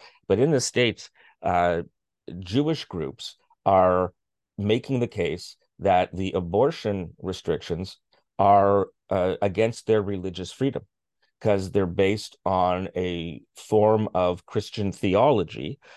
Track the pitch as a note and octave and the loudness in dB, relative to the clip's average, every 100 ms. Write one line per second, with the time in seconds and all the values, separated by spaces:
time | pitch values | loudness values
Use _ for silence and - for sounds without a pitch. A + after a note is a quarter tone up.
0 | - _ - G2+ C#3+ C#3 - A#2+ A#2+ - | -20 _ -2 2 2 2 0 0 0 -2
1 | - _ _ _ F2 F2 F2 E2+ - _ | -12 _ _ _ -2 2 2 0 -6 _
2 | _ _ - F2 F2+ A#2 D3+ D#3 - F2+ | _ _ -16 -14 -4 -2 0 -4 -6 -8
3 | C#2 - - - _ _ G2 F#2+ F#2 F2+ | -8 -10 -18 -20 _ _ 2 4 6 4
4 | F#2 - _ _ _ - G2+ A2+ - B2+ | 0 -6 _ _ _ -4 0 0 0 -2
5 | A#2+ G#2+ F2 F2 - - _ - F#2+ F2+ | -2 -2 -4 -6 -12 -20 _ -2 2 2
6 | F2+ F2+ F#2+ F#2 E2+ G2 C#3 E3 A2 G2 | 2 -2 -4 -4 0 2 2 0 -4 -4
7 | E2+ - F#2 F2+ - D#2 - E2+ F#2+ - | -6 -10 -10 -6 -4 -4 -4 -6 -8 -14
8 | _ _ _ - G2 G2+ G2+ G2+ F#2+ _ | _ _ _ 2 4 6 6 4 0 _
9 | - F#2+ F#2 - G2+ F2+ A2+ - - A2 | -4 0 0 0 -2 0 0 -2 0 0
10 | G2 G2 F#2 F2+ F2 - C3+ B2+ - _ | 0 -6 -8 -10 -10 -4 -4 -4 -10 _
11 | _ _ _ _ A2 G2 F#2+ G#2 F#2 F2 | _ _ _ _ 0 0 0 0 0 2
12 | G2 G#2 - - F#2+ F#2 F2+ F2+ F#2+ F#2 | 0 0 -6 -8 -2 0 2 0 -4 -4
13 | F2+ F2 E2+ C#2 - - - G#2+ G#2+ A2 | -4 -4 -8 -12 -18 -20 0 4 4 4
14 | G#2+ F#2 F2+ F2+ - A2 - - G2+ E2+ | 0 0 0 -2 -6 -6 -6 -6 -6 -2
15 | G2+ F#2+ C3+ A#2 D#2+ A1 D2 C#3+ - | 0 2 4 2 -2 -8 -12 -12 -18